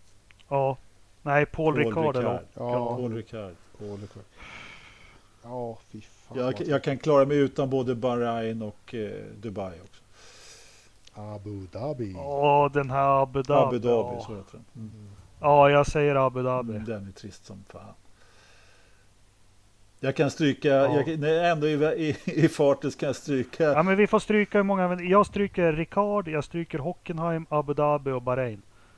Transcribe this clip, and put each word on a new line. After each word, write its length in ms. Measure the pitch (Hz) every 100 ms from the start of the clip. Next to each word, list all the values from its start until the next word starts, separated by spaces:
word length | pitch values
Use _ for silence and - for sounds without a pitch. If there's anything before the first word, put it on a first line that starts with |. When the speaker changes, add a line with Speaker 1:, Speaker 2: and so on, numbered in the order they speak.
| - - _ - -
Speaker 1:
Ja. 280 | 139 135 127 - - - _
Nej, 240 | 147 143 143
Paul 280 | - 156
Speaker 2:
Paul 120 | 151 113
Speaker 1:
Ricard 300 | 170 151 127
eller 160 | 113
Speaker 2:
Ricard. 140 | 123 -
Speaker 3:
Ja. 420 | - 120 123 120 123
Speaker 2:
Paul 180 | 123 113
Ricard. 380 | 110 113 98 85 - -
Speaker 3:
Paul 180 | 104 101
Ricard. 220 | 101 104 - - - - - - - - - - _ _
Ja, 340 | 120 123 117 113 -
fy 100 | 107
fan, 360 | - _ - 123
Speaker 2:
Jag, 60 | 127
Speaker 3:
vad 220 | 104 -
Speaker 2:
jag 160 | 135
kan 140 | 147 131
klara 280 | 156 139 135
mig 120 | 147
utan 320 | 135 143 131
både 260 | 135 123 120
Bahrain 640 | 123 120 120 117 113 113
och, 320 | 107 - -
eh, 320 | 117 101 101 107 107
Dubai 320 | 110 98 95 82
också. 180 | - - _ - - - - - - - - _ -
Speaker 3:
Abu 540 | - 107 107 101 101 92
Dhabi. 400 | 98 135 135 104
Speaker 1:
Ja, 560 | 92 139 143 143 143 143
den 160 | 143 135
här 320 | 135 139 139
Abu 200 | 135 135
Dhabi, 260 | 131 143 131 123
Speaker 2:
Abu 20 | 120
Dhabi, 280 | 117 120 120
Speaker 1:
ja. 60 | 110
Speaker 2:
så 80 | 101
heter 160 | 98
den. 140 | 110 - 117
Mm. 160 | 110 107
Speaker 3:
Mm. 160 | 104 98 - -
Speaker 1:
Ja, 300 | 147 143 143
jag 180 | 143 139
säger 280 | 156 147 139
Abu 280 | 131 123
Dhabi. 280 | 127 127 117
Speaker 2:
Mm, 140 | 107 110
den 220 | 104 98
är 40 |
trist 340 | 95 104 - -
som 180 | 98 98
fan. 240 | 98 101 - - - - - - - - - - - _ _ _ _ - _ _ _ - -
Jag 160 | 135 135
kan 160 | 143
stryka, 360 | - 151 - 147
Speaker 1:
Ja. 280 | 135 139 147
Speaker 2:
jag 100 | 135
kan, 140 | 160
nej, 300 | 156 160 175
ändå 180 | 160 151
i, 60 |
i, 420 | 147 151 143 156 - -
i 220 | 156 147
farten 420 | - 143 135 143
ska 140 | - 147
jag 100 | 123
stryka. 480 | - 135 117 -
Speaker 1:
Ja, 200 | 156 143
men 140 | 185 190
vi 100 | 202
får 120 | 214
stryka 380 | - 214 202 208
hur 60 |
många, 380 | 196 190 180 180
jag 240 | 180 196 202
stryker 480 | 202 202 - 170
Ricard, 540 | 156 165 202 202 208 170
jag 160 | 151
stryker 360 | - 170 165 156
Hockenheim, 640 | 147 175 - 165 170 160 160
Abu 240 | 151 143
Dhabi 380 | 147 147 147 135
och 100 | 127
Bahrain. 400 | 123 127 123 104 - - -